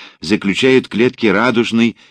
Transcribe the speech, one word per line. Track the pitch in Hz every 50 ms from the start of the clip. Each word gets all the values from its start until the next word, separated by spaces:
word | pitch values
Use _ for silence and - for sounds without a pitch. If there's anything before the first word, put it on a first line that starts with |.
| - - - _
заключают | 78 80 107 - - 98 92 - 131 131 131 127 -
клетки | - - 101 123 127 131 - 117
радужной | 107 92 101 117 127 117 120 113 - 107 117 117 113 - _ - _